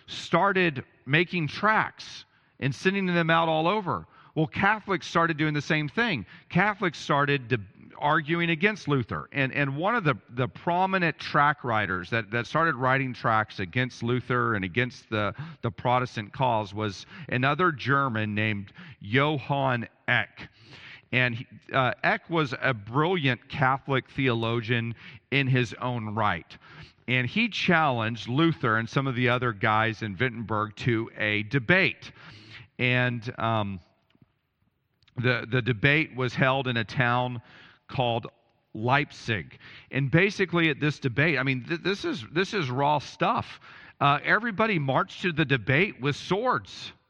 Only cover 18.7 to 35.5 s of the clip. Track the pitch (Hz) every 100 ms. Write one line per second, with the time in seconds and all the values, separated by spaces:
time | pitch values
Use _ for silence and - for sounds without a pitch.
18.7 | - 175 - 101 127 147 151 - 139 135
19.7 | 120 110 - - 120 - - - _ -
20.7 | - - - _ 123 123 117 - 110 -
21.7 | 135 127 - 165 214 - 165 147 - 123
22.7 | 113 101 127 160 190 135 120 - - 131
23.7 | 135 - 131 - - 131 113 113 117 110
24.7 | 123 117 110 - - _ 139 131 131 120
25.7 | - 123 120 107 104 104 85 - - -
26.7 | - - _ - 127 120 208 233 - -
27.7 | 165 151 120 110 117 110 131 165 151 123
28.7 | 110 113 143 139 123 123 123 123 101 110
29.7 | 107 110 110 110 90 131 113 101 107 107
30.7 | - 123 113 113 - 107 104 107 139 110
31.7 | 180 151 - - - - - - - -
32.7 | - 123 127 123 120 107 - 113 113 101
33.7 | 95 - _ _ _ _ _ _ _ _
34.7 | _ _ _ _ - 123 120 113